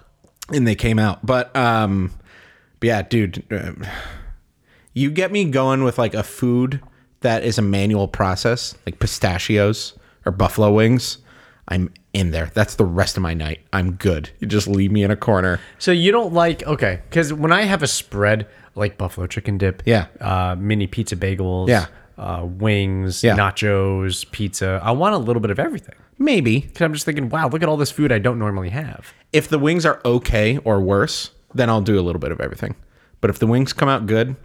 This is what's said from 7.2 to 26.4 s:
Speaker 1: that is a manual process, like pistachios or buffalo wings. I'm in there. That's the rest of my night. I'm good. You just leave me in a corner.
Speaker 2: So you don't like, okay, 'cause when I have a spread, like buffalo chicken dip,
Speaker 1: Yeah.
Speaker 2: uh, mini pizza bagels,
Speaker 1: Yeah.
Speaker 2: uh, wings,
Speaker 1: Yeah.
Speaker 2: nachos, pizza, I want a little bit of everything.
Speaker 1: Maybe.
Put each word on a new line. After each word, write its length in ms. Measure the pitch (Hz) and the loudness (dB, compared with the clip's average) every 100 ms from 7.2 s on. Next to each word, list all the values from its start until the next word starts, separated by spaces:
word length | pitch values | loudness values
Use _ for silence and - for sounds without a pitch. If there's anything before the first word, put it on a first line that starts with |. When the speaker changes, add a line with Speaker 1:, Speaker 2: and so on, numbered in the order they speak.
Speaker 1:
that 220 | 123 113 | 0 0
is 140 | 120 110 | 0 0
a 40 | |
manual 460 | 101 98 101 104 98 | 0 2 2 2 0
process, 680 | - 98 92 117 120 - - - | 0 -2 0 0 -2 -4 -10 -10
like 140 | - | -4
pistachios 920 | - - 98 87 - 104 101 110 - - _ _ - | -4 -2 -2 -2 0 2 2 0 -6 -14 _ _ -4
or 60 | |
buffalo 400 | 95 92 - 104 | 0 0 2 4
wings. 460 | 107 113 123 - - - - - _ - | 6 6 4 0 -10 -16 -20 -20 _ -4
I'm 260 | 90 87 - _ | -2 -2 -6 _
in 180 | 98 87 | -2 0
there. 180 | 82 - 110 | 0 -2 0
That's 200 | 104 - | 0 2
the 80 | 92 | 2
rest 300 | 87 92 - | 2 0 0
of 80 | |
my 100 | 85 82 | -2 -2
night. 240 | 78 80 - | -4 -8 -4
I'm 200 | 98 90 | -2 0
good. 380 | 87 98 80 76 - | 0 0 0 -4 -8
You 80 | 104 | -2
just 200 | 104 101 | 0 2
leave 240 | 98 98 | 2 2
me 120 | 104 | 2
in 80 | 101 | 2
a 40 | 104 | 0
corner. 440 | - 95 92 90 - - | 2 2 2 -2 -6 -6
Speaker 2:
So 140 | 185 | 0
you 200 | 175 180 | 2 4
don't 220 | 233 202 | 2 2
like, 300 | 170 170 156 143 | 2 2 0 -4
okay, 340 | 143 107 90 - | -2 -2 -2 -4
'cause 200 | 165 147 | -2 0
when 200 | 151 160 | 0 2
I 100 | 180 | 2
have 220 | 208 190 | 2 0
a 40 | 143 | 0
spread, 600 | - - 101 104 110 104 - - 101 | -4 -6 0 2 2 -2 -14 -14 -4
like 220 | 104 - | -4 -2
buffalo 300 | 92 - 90 | -6 -4 -6
chicken 300 | - 107 98 | -4 -4 0
dip, 240 | 95 - - | 0 0 2
Speaker 1:
Yeah. 220 | 110 85 - | 2 0 -6
Speaker 2:
uh, 360 | 98 92 90 90 | -2 0 0 -2
mini 300 | 101 107 95 | 0 0 0
pizza 280 | - 107 90 | -4 -4 -2
bagels, 540 | 95 95 92 90 92 | -2 -2 -2 0 2
Speaker 1:
Yeah. 160 | 110 80 - - - | 2 0 -10 -20 -12
Speaker 2:
uh, 260 | 95 85 | -8 -8
wings, 800 | 90 92 107 101 98 95 95 - | -8 -2 0 2 0 -2 -2 0
Speaker 1:
Yeah. 140 | 117 104 | 2 4
Speaker 2:
nachos, 920 | 98 - 104 98 98 95 95 92 - | 2 0 0 2 0 0 -2 -4 -8
pizza, 500 | - 101 - 95 95 | -6 -6 -4 -2 -2
I 80 | 104 | 0
want 220 | 131 196 | 0 2
a 60 | 196 | 0
little 220 | 113 120 | 0 0
bit 100 | 107 | 0
of 80 | 101 | -2
everything. 360 | 330 226 - - _ - | -2 -4 -12 -20 _ -2
Speaker 1:
Maybe. 440 | 294 214 | 2 2